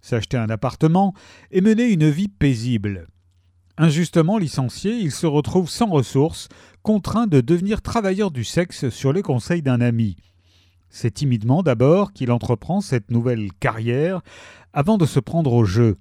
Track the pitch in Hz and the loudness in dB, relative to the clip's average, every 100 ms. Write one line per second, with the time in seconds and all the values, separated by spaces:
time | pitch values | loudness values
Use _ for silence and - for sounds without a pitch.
0 | - 120 104 127 110 110 127 - 160 170 | -4 -4 -2 -4 -2 -4 -6 0 2 2
1 | 196 180 - - _ 190 196 220 240 185 | 0 -2 -18 -20 _ 2 4 4 2 4
2 | 156 147 202 - 147 123 120 117 101 95 | 2 2 -4 0 0 0 0 -2 -2 -8
3 | 85 _ _ _ _ _ _ - 160 147 | -12 _ _ _ _ _ _ 0 2 2
4 | 175 175 160 220 160 - 127 - 196 240 | 0 2 2 0 -2 -4 -6 -4 -6 -2
5 | 180 - 170 147 143 175 175 - 226 160 | -4 -2 0 0 0 -2 -2 -2 0 0
6 | 120 135 151 - - - - _ - 214 | 0 0 0 -2 -18 -20 -20 _ -2 0
7 | - 214 233 143 120 170 190 214 - 233 | 0 -2 2 2 4 0 0 -4 -2 -2
8 | 196 190 208 135 110 - 175 - 135 - | 0 0 -2 -2 -4 -2 -4 -4 -6 -2
9 | 135 156 202 123 - 175 139 123 120 117 | -2 -2 -2 -4 -2 -2 0 0 0 0
10 | 110 87 _ _ _ _ _ _ _ - | -2 -4 _ _ _ _ _ _ _ -6
11 | 120 - 147 120 110 143 175 117 131 180 | -6 -2 -2 0 2 0 2 2 4 4
12 | 202 - 127 120 120 120 - 185 196 127 | 2 -4 -2 -2 0 -4 -2 -4 -2 -4
13 | - 117 120 120 101 92 135 113 113 123 | -2 -2 0 -2 -6 -6 -6 -4 -2 0
14 | 160 190 - - - - _ - 147 220 | 0 -4 -8 -20 -20 -20 _ -2 2 2
15 | 160 - - 165 151 120 110 98 117 92 | 2 0 -2 -2 2 2 2 4 2 2